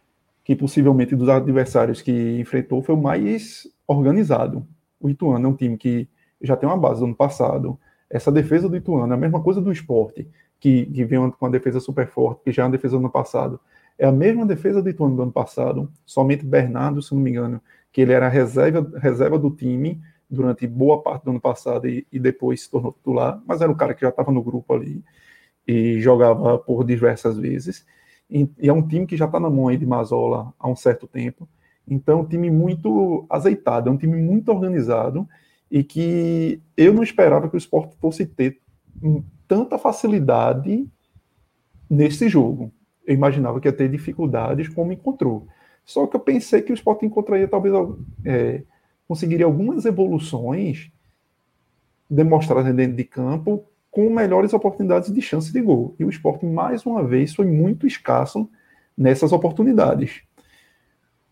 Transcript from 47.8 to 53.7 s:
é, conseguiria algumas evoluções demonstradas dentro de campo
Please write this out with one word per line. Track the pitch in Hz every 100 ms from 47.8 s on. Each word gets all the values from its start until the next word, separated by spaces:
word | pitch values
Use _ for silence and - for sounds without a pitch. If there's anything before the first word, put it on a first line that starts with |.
| 175 - - - -
é, | 123 120 131 - _ _ _ -
conseguiria | 160 170 165 170
algumas | 147 220 320 226
evoluções | 190 190 160 160 123 120 165 196 151 - _ _ _ _ _ _ _ _ _ _ _ -
demonstradas | 147 160 156 160 123 131 127
dentro | 127 123
de | 127
campo | - 127 160 160 208 -